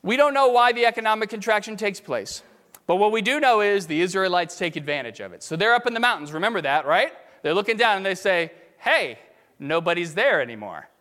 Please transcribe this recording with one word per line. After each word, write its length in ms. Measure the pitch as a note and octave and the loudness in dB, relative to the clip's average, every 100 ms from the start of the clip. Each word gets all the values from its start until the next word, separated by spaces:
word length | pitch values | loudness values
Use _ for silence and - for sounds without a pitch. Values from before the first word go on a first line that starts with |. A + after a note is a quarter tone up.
we 160 | F#3+ B3+ | -2 2
don't 160 | D4 | 4
know 160 | C#4 C4+ | 4 4
why 240 | A#3+ A#3+ | 6 4
the 120 | A#3+ A#3 | 4 2
economic 440 | A#3 A3 G#3+ G#3+ | 2 -2 0 -2
contraction 480 | A3 G#3+ G#3+ G#3+ G#3 | -6 0 0 -2 -6
takes 240 | G#3 F#3+ | -6 -6
place, 420 | - A#2+ G2 - _ _ _ - - | -6 -6 -6 -14 _ _ _ -12 -2
but 120 | F3+ | 2
what 160 | G#3+ | 4
we 80 | A3 | 2
do 180 | G#3+ D4 | 0 2
know 220 | C4+ A3 | 4 4
is 260 | G#3 G3+ E3 | 2 0 -2
the 140 | D#3 | -2
Israelites 560 | F3+ F#3+ F#3+ F3 E3+ - | 0 0 0 0 -2 -6
take 180 | F3 D#3+ | -6 -6
advantage 460 | D3 D3 B2 G#2+ | -6 -6 -6 -12
of 100 | G2 | -16
it. 100 | E2+ | -14
So 140 | - D#3+ | -10 -2
they're 180 | G#3+ | 2
up 140 | A#3+ A#3+ | 2 0
in 60 | |
the 80 | A3+ | 0
mountains, 320 | A#3+ G3 D3 | 0 0 -6
remember 260 | D#3 G3+ G#3+ | -4 -2 -2
that, 260 | C#3 D3 C#3 | 0 0 2
right? 280 | F3 A#3+ - - - | 2 2 -6 -20 -6
They're 100 | D3 | -2
looking 240 | F3+ G#3+ A3 | -2 -2 0
down 180 | A#3 G3 | 2 2
and 100 | F#3+ | -2
they 100 | F#3 | -2
say, 360 | G3+ F3 E3 - - _ | 0 0 -2 -10 -20 _
"Hey, 400 | A#3+ D4+ D#3+ A2 - _ _ _ | 0 0 0 -10 -20 _ _ _
nobody's 580 | C#3+ E3 F3 E3+ E3+ D#3 | -4 -2 0 -2 -4 0
there 260 | C4+ F3+ | 0 0
anymore. 480 | B2 A2 G#2 D#2+ - _ | -2 -8 -12 -14 -16 _